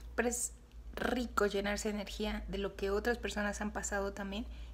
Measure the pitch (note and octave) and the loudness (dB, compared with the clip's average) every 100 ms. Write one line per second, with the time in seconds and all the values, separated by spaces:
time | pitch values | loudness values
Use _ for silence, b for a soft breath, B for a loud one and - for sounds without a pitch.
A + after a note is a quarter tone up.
0 | B - A#3 A#3+ - - - - - - | B 2 2 2 -2 -6 -16 -14 -10 -2
1 | - B3+ A#3 - G3+ G3 G3+ G3+ A3 G#3 | 0 2 2 4 6 4 2 0 0 -2
2 | G3 - G#3+ G#3 - F#3+ G3 - G3 G3+ | -2 -2 -2 -2 -2 -2 -2 0 0 2
3 | A#3 A#3+ G3+ G#3 G#3 G3+ G#3 - - G3+ | 2 2 0 0 0 0 -2 -2 0 0
4 | G3 G3+ G3 G3+ A#3+ B B | 0 -2 -4 -4 -4 B B